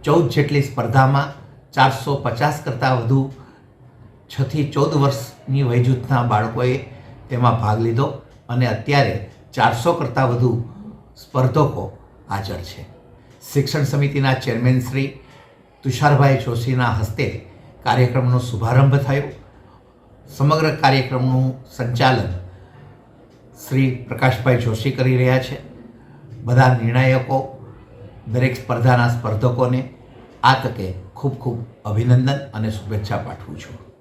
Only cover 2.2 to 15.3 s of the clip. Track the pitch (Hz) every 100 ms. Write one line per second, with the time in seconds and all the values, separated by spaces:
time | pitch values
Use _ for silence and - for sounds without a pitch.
2.2 | 120 - 151 143 147 120 135 123 113 135
3.2 | 135 - - - - _ - - - -
4.2 | - - 131 151 139 143 151 156 139 -
5.2 | - - - 135 127 120 123 127 - 127
6.2 | 120 107 113 127 127 135 - - - -
7.2 | - 120 120 113 107 107 117 113 139 -
8.2 | - - - 123 120 104 - 143 107 95
9.2 | - - - - 117 113 170 170 127 -
10.2 | 131 120 123 104 - - - - - -
11.2 | - 127 127 156 143 - - - - -
12.2 | - 101 101 90 - - - - - -
13.2 | - - - 143 135 156 135 143 139 143
14.2 | 135 127 - 113 123 127 120 135 139 -
15.2 | -